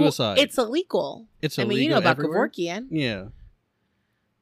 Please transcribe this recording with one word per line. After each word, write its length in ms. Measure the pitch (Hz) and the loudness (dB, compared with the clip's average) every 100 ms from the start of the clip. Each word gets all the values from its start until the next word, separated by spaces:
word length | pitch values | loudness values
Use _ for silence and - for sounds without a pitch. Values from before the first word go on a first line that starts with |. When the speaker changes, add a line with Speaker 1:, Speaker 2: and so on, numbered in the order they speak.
| - | 4
Speaker 1:
suicide. 280 | - 113 101 | 2 0 2
Speaker 2:
it's 180 | 285 - | 2 0
illegal. 680 | 226 294 392 180 147 - 226 - | 0 -2 -2 -2 -2 -8 -16 -6
Speaker 1:
It's 160 | 156 - | -4 -2
Speaker 2:
I 40 | |
mean, 160 | 120 131 | 0 2
you 60 | |
Speaker 1:
illegal 100 | 135 | 2
Speaker 2:
know 60 | 233 | 4
about 180 | 175 147 | 2 2
Speaker 1:
everywhere? 300 | 147 180 233 | 0 0 -2
Speaker 2:
Kevorkian. 400 | - 170 180 262 | -2 -6 -6 -6
Speaker 1:
Yeah. 360 | 160 131 101 101 - - _ _ _ _ _ _ _ _ _ | -2 -2 -4 -10 -18 -20 _ _ _ _ _ _ _ _ _